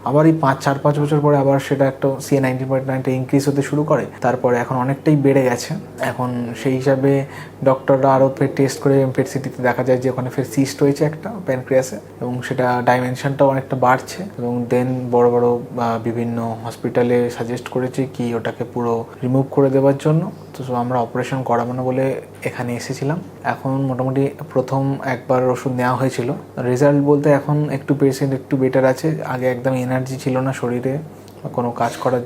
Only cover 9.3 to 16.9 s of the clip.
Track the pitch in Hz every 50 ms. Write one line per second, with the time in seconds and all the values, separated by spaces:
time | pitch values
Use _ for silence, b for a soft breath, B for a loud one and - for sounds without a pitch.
9.3 | - 139 123 131 - - 123 123 117 - 127 131 127 123 127 131 123 139 127 127
10.3 | - - 127 - - 143 135 131 - - 143 139 139 - 156 151 156 - - 196
11.3 | 233 190 - - 131 127 123 - 135 131 127 - - - - - - - 127 123
12.3 | 123 123 - - 131 127 127 123 123 123 120 123 123 127 127 127 127 - - 139
13.3 | 139 - 143 135 135 131 127 - 135 127 123 123 135 135 - - - - 190 208
14.3 | - - 120 120 123 123 120 117 131 123 123 131 127 127 127 120 120 120 120 120
15.3 | 120 120 120 120 120 120 - - - 123 117 117 113 113 113 120 117 120 117 117
16.3 | 117 117 117 117 113 110 113 117 - - - 123